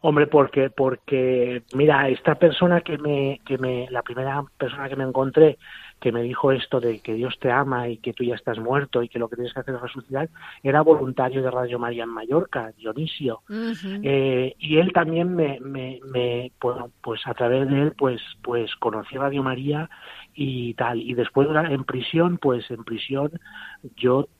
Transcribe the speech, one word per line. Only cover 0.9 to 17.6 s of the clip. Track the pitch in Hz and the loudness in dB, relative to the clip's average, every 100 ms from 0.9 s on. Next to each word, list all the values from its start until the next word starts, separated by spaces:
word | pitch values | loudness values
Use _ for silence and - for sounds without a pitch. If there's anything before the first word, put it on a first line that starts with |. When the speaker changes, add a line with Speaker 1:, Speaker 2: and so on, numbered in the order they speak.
| 127 - 135 127 127 123 123 - | 0 -2 0 2 2 0 -2 -6
Speaker 1:
mira, | 131 151 143 139 | 4 6 6 4
esta | 127 - 151 | 2 2 6
persona | 165 147 180 170 | 4 6 4 4
que | - 147 | 0 -4
me, | 147 143 139 135 | -2 0 0 -4
que | - 135 | -4 -4
me, | 131 123 123 | -2 -4 -4
la | 123 | -6
primera | - 123 135 139 143 _ | -6 -6 -4 -4 -6 _
persona | 139 135 139 | -8 -6 -8
que | 135 | -4
me | |
encontré, | 131 127 135 143 156 - - - - _ | -2 0 2 6 6 6 -12 -20 -20 _
que | 127 | -2
me | 117 | 0
dijo | 120 127 139 | -2 0 2
esto | 135 - 131 | 2 0 0
de | 120 110 | 0 -2
que | - 110 | -4 -4
Dios | 127 - | -4 -2
te | 131 | 0
ama | 123 139 127 120 | 2 0 -2 -4
y | 113 | -6
que | - | -8
tú | 113 | -4
ya | 123 117 | -4 -2
estás | - 110 | -4 -4
muerto | 113 139 139 123 | -2 -2 0 -2
y | 120 | -4
que | 123 | -6
lo | 117 | -6
que | 120 | -6
tienes | 123 | -8
que | - | -8
hacer | 123 | -8
es | 127 | -8
resucitar, | 123 135 120 135 160 - - - | -10 -12 -8 -6 -6 -10 -20 -6
era | 139 143 | 2 4
voluntario | 156 151 131 127 131 131 | 8 6 4 0 0 0
de | 131 | -2
Radio | 123 123 120 | -2 -2 -4
María | 120 117 | -4 -6
en | 117 | -8
Mallorca, | 113 113 143 180 139 113 - | -8 0 0 0 -6 -8 -10
Dionisio. | 113 110 160 - 135 113 _ | -10 -6 -6 -4 -4 -6 _
Speaker 2:
Ujú. | 208 226 208 190 196 | -8 -6 -6 -8 -6
Speaker 1:
Eh, | 208 139 135 127 131 - | 0 2 2 0 -2 -6
y | 151 156 | 2 4
él | 180 | 4
también | 185 160 165 175 180 | 2 2 0 0 0
me, | 151 135 | 0 -2
me, | 131 135 127 131 135 | -10 -8 -10 -12 -6
me, | 127 123 120 127 _ | -2 0 -2 -6 _
bueno, | 123 123 120 _ | -4 -4 -10 _
pues | - 110 - | -10 -8 -8
a | |
través | 117 120 131 | -2 0 2